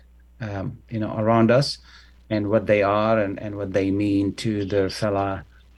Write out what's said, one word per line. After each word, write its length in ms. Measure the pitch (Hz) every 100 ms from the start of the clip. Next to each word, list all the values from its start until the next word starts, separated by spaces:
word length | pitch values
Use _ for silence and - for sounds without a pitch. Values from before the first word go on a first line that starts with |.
| - _ _ -
um, 360 | 107 98 95 107 -
you 80 | 113
know, 160 | 107 -
around 340 | 110 113 113
us 280 | 123 147 - - - - - -
and 200 | 107 104
what 180 | 110 95
they 160 | 104
are 360 | 98 104 110 113
and, 200 | 98 98
and 160 | 107 101
what 160 | 98
they 180 | 95 98
mean 420 | 98 104 101 101
to 300 | - 113 104
their 240 | 98 101 95
fellow 520 | - 107 98 98 95 - - -